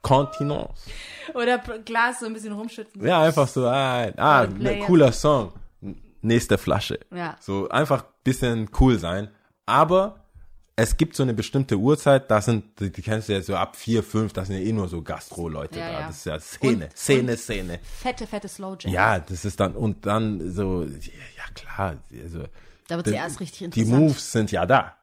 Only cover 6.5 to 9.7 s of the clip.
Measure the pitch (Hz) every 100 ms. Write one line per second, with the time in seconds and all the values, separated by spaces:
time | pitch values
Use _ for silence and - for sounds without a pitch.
6.5 | 101 - 98 - - - 175 170 - -
7.5 | 98 196 123 147 135 - _ 127 131 123
8.5 | 117 107 - 131 113 85 92 104 _ _
9.5 | _ -